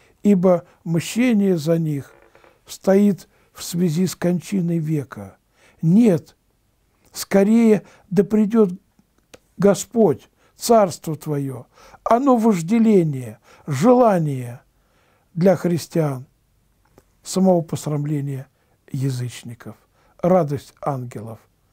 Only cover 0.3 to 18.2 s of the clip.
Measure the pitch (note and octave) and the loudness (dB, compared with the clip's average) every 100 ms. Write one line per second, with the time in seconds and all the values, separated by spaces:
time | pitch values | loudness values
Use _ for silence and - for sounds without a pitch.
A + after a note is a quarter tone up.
0.3 | G3 F#3 F3 - _ E3+ E3 - A3 B3+ | 2 4 2 -2 _ -6 -4 -4 -2 0
1.3 | G#3+ G3 F3 D3 E3 D#3+ C#3+ - _ _ | 2 0 0 0 -2 -2 -6 -10 _ _
2.3 | _ _ _ - - - G3 G#3 G3 - | _ _ _ -20 -6 0 4 2 0 -6
3.3 | _ _ - - E3+ F3+ D#3 F#3 - F3 | _ _ -18 -10 -4 -2 0 -2 -2 -2
4.3 | F3+ - G3 E3+ E3+ D#3 D#3 C3+ G#2+ G2 | -2 -4 -4 -2 -2 -2 -4 -6 -12 -18
5.3 | - _ _ _ _ D#3+ G3 A#3+ D#3+ - | -20 _ _ _ _ 2 4 4 2 -2
6.3 | _ _ _ _ _ _ _ _ - - | _ _ _ _ _ _ _ _ -16 -2
7.3 | G3 G3 A3+ A3+ G#3 - _ _ F#3 G3+ | 2 4 4 4 2 -2 _ _ -2 0
8.3 | G#3+ G#3 A3+ G#3 F3+ _ _ _ _ _ | 0 2 2 2 0 _ _ _ _ _
9.3 | - _ - G3 G3 - A#3+ G3 B2 - | -20 _ 0 0 2 -2 0 2 0 -8
10.3 | _ _ _ - A3+ F#3+ - - D3+ D#3 | _ _ _ 2 2 2 -2 -10 -10 -8
11.3 | C#3+ C#3 B2 - _ - - - A#3 C#4 | -8 -8 -10 -16 _ -20 -12 -2 0 2
12.3 | B3 A3+ F#3+ D#3+ A#3 A3 G3+ D#3+ C3+ A#2+ | 2 2 0 0 0 4 4 2 -2 -10
13.3 | G#2 _ _ - C3+ G#3+ B3 A#3 F#3 D3+ | -16 _ _ -10 0 4 4 4 2 -2
14.3 | C3+ A#2+ A#2+ _ _ _ _ _ _ _ | -6 -10 -16 _ _ _ _ _ _ _
15.3 | E3+ F#3+ E3+ F3 E3+ - E3+ D3+ C3 C3 | 0 2 2 0 -4 -4 -4 -4 -6 -14
16.3 | _ _ _ _ _ _ _ _ _ - | _ _ _ _ _ _ _ _ _ -8
17.3 | F#3+ F#3+ F3 D#3+ C#3+ D3+ D3 D3 D3 | 0 2 2 0 -8 -6 -6 -4 -4